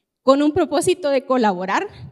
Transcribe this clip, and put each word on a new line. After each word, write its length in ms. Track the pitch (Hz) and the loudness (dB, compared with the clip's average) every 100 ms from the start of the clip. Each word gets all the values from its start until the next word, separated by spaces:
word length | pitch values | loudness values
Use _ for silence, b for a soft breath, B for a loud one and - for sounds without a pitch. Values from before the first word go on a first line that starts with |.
| b _ | b _
con 180 | - 277 | 0 2
un 120 | 302 | 2
propósito 580 | 330 349 294 370 359 294 | 0 0 0 0 -2 0
de 160 | 269 262 | -2 0
colaborar 640 | 262 214 180 185 240 403 B B | 0 2 0 -2 -2 -4 B B